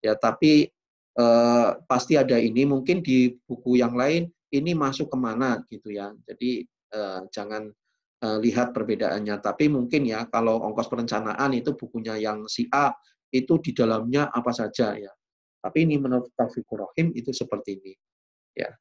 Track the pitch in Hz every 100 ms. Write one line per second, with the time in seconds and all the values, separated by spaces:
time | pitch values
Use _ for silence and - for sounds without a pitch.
0 | 110 107 113 113 156 151 147 _ _ _
1 | _ - 117 117 117 120 113 - - 123
2 | - 151 131 120 113 113 143 135 131 180
3 | 135 131 123 123 _ 120 123 123 117 123
4 | 139 165 170 _ _ 139 160 165 139 135
5 | 147 131 120 110 131 113 - 104 107 101
6 | 101 110 - 101 123 120 - _ _ 107
7 | 101 92 95 - 104 107 107 _ _ _
8 | _ _ 110 107 117 110 120 - 110 110
9 | 101 101 104 101 104 - 151 139 120 151
10 | 127 110 120 113 113 113 107 107 113 117
11 | 117 107 110 110 135 127 147 - 117 117
12 | 113 110 107 107 107 - 120 135 139 -
13 | _ _ _ 131 131 165 160 120 117 110
14 | 117 139 147 120 120 120 110 - 110 104
15 | 98 _ _ _ _ _ 95 156 165 143
16 | 135 127 123 - 117 - - 110 98 -
17 | 165 120 120 123 - 101 - 95 98 95
18 | _ _ _ _ _ - - -